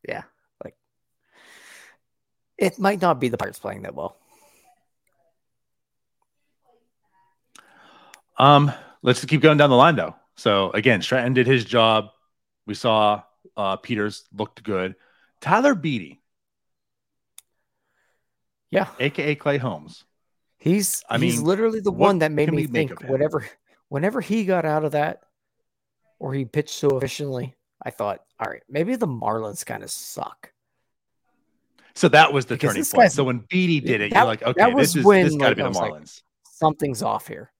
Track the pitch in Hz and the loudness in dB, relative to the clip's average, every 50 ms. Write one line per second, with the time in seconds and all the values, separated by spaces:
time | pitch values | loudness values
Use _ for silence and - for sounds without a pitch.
0 | _ - - 104 - _ _ _ _ _ _ _ - - _ _ _ _ _ _ | _ -10 -12 -12 -12 _ _ _ _ _ _ _ -20 -20 _ _ _ _ _ _
1 | _ _ _ _ _ _ _ _ _ - - - - - - - - - _ _ | _ _ _ _ _ _ _ _ _ -20 -20 -20 -20 -20 -20 -20 -20 -20 _ _
2 | _ _ _ _ _ _ _ _ _ _ _ - 202 185 180 - 196 196 208 185 | _ _ _ _ _ _ _ _ _ _ _ -2 -2 -2 -2 0 -2 -2 0 2
3 | 185 175 156 127 131 123 110 - 107 98 95 - - 101 101 101 98 95 - 65 | 0 0 0 0 -2 -4 -2 -4 -8 -8 -10 -12 -12 -12 -12 -10 -14 -14 -12 -10
4 | 78 95 - _ _ _ _ _ _ _ _ _ _ _ _ _ _ _ _ _ | -12 -12 -12 _ _ _ _ _ _ _ _ _ _ _ _ _ _ _ _ _
5 | _ _ _ _ _ _ _ _ _ _ _ _ _ _ _ _ _ _ _ _ | _ _ _ _ _ _ _ _ _ _ _ _ _ _ _ _ _ _ _ _
6 | _ _ _ _ _ _ _ _ _ _ _ _ _ _ _ _ _ _ _ _ | _ _ _ _ _ _ _ _ _ _ _ _ _ _ _ _ _ _ _ _
7 | _ _ _ 932 960 960 960 _ _ _ _ - _ _ _ _ _ _ _ _ | _ _ _ _ _ _ _ _ _ _ _ -20 _ _ _ _ _ _ _ _
8 | _ _ - _ _ _ _ - 127 139 147 143 147 143 - - - - _ _ | _ _ -20 _ _ _ _ 4 6 6 8 6 6 2 -2 -6 -18 -20 _ _
9 | - 123 123 - - 131 156 147 139 156 151 147 147 143 127 120 135 165 160 110 | 0 0 0 0 0 -2 0 4 6 6 6 6 6 6 8 8 6 6 4 2
10 | 82 80 - _ _ _ _ - - 117 101 98 98 92 - 104 110 131 113 95 | -4 -6 -10 _ _ _ _ -4 0 2 2 2 0 0 -2 0 2 2 2 2
11 | 82 - 123 131 120 123 131 127 123 123 135 123 113 113 120 120 110 113 110 110 | 0 -2 -2 -2 -2 0 0 2 2 2 2 0 0 0 2 2 4 4 4 2
12 | 101 104 _ _ _ _ _ _ _ _ _ _ _ 101 104 - - 123 110 110 | -2 -4 _ _ _ _ _ _ _ _ _ _ _ -12 -12 -4 0 0 2 4
13 | 107 104 104 101 - _ _ _ _ - _ - 101 95 95 95 - - 123 104 | 2 2 0 -2 -6 _ _ _ _ -16 _ -6 -4 -4 -4 -6 -6 -8 -6 -4
14 | 104 104 101 - _ _ - 101 107 - _ - - - 101 92 92 95 95 _ | -4 -6 -8 -12 _ _ -10 -10 -10 -10 _ -14 -8 -6 -4 -4 -4 -6 -8 _
15 | _ _ _ _ _ _ _ _ - 139 175 220 254 285 269 180 135 160 135 110 | _ _ _ _ _ _ _ _ -2 0 0 2 2 0 0 0 -4 -6 -6 -6
16 | 85 71 73 _ _ _ _ _ _ _ _ _ _ _ _ _ _ _ _ _ | -8 -12 -20 _ _ _ _ _ _ _ _ _ _ _ _ _ _ _ _ _
17 | _ _ _ _ _ _ _ - _ _ _ _ _ _ _ _ _ _ _ _ | _ _ _ _ _ _ _ -20 _ _ _ _ _ _ _ _ _ _ _ _
18 | _ _ _ _ _ _ _ _ _ _ _ _ _ _ - 185 190 - - - | _ _ _ _ _ _ _ _ _ _ _ _ _ _ -2 -2 -2 -2 -4 -4
19 | 135 143 - - 139 151 151 143 - 147 143 139 123 127 92 78 76 78 - - | -4 -4 -2 -4 -4 -4 -4 -2 -2 -2 -2 0 -2 -4 -8 -8 -14 -20 -20 -20
20 | _ _ _ _ _ _ _ _ _ _ _ _ - 151 180 208 196 - - - | _ _ _ _ _ _ _ _ _ _ _ _ -2 0 0 0 0 -4 -6 -8
21 | - - - 127 151 175 165 - 147 160 190 196 226 226 220 220 190 202 180 175 | -8 -4 -2 0 0 0 0 0 0 0 0 2 0 -2 -2 -2 -4 -4 0 2
22 | 196 202 196 175 160 151 151 143 147 156 160 165 160 147 - 160 156 131 120 - | 2 2 4 2 0 0 0 0 0 0 0 -2 -4 -2 -2 -4 -4 -4 -6 -12
23 | - 131 135 131 147 156 165 147 113 - - _ _ _ _ _ _ _ 143 139 | -6 -4 -2 0 0 0 -2 -6 -8 -8 -18 _ _ _ _ _ _ _ -6 -4
24 | 156 202 247 269 180 - 202 226 208 185 185 175 160 156 151 156 156 151 147 147 | -4 -2 -4 -4 -4 -2 -2 -2 0 0 0 0 0 0 -2 -2 -2 -2 -2 -2
25 | 147 165 - - _ _ _ _ _ _ _ _ _ _ _ _ _ _ _ _ | -2 -2 -6 -10 _ _ _ _ _ _ _ _ _ _ _ _ _ _ _ _
26 | _ _ _ _ - 123 135 139 131 113 - 151 147 - - - - 143 139 131 | _ _ _ _ -10 -8 -6 -6 -8 -6 -6 -6 -6 -6 -10 -2 0 0 0 0
27 | 135 139 - - 147 139 131 123 123 131 _ _ _ _ _ _ - - - - | -4 -6 -8 -10 -10 -8 -8 -8 -10 -10 _ _ _ _ _ _ -14 -14 -10 -6
28 | 104 104 98 - _ _ _ _ 113 - - - _ _ 127 147 170 208 254 233 | -6 -6 -6 -8 _ _ _ _ -10 -10 -10 -14 _ _ -4 -4 -2 -2 -2 -4
29 | 233 160 127 113 117 107 110 113 110 107 101 - - - 113 104 - - - - | -4 -4 -4 -4 -4 -4 -4 -4 -6 -8 -10 -12 -12 -12 -12 -12 -12 -14 -14 -14
30 | - - - - - - - _ - - _ _ _ _ _ _ _ _ _ _ | -14 -14 -12 -12 -12 -12 -14 _ -20 -20 _ _ _ _ _ _ _ _ _ _
31 | _ _ _ _ _ _ _ _ _ _ _ _ _ _ _ _ _ _ _ - | _ _ _ _ _ _ _ _ _ _ _ _ _ _ _ _ _ _ _ 0
32 | - 147 120 147 160 151 143 139 127 - 123 - - 127 101 - 311 - - - | 2 6 8 8 6 6 4 -2 -2 -2 -6 -4 -2 -2 -2 -2 -6 0 4 4
33 | 240 180 - - 139 127 123 120 107 _ - 185 185 175 165 147 120 127 123 104 | 4 4 4 0 -2 -2 -2 -6 -8 _ -2 0 0 2 0 -2 0 -2 -2 -2
34 | 104 104 - 196 233 113 110 107 - 120 135 - 208 247 240 277 254 185 175 156 | -2 0 2 2 2 2 0 -4 -4 -4 0 2 2 2 4 2 0 2 0 4
35 | 127 202 208 190 180 165 156 147 139 - 110 - 151 - - - 113 107 - 73 | 6 6 6 6 4 2 0 2 2 2 2 2 -2 -4 -2 -2 -4 -4 -6 -12
36 | - - - - _ _ _ _ _ _ _ - 160 156 151 _ 156 143 131 107 | -20 -20 -20 -20 _ _ _ _ _ _ _ 0 0 0 0 _ -6 -6 -6 -6
37 | 202 110 107 107 - - - - - _ _ | -6 -6 -6 -6 -8 -12 -16 -16 -18 _ _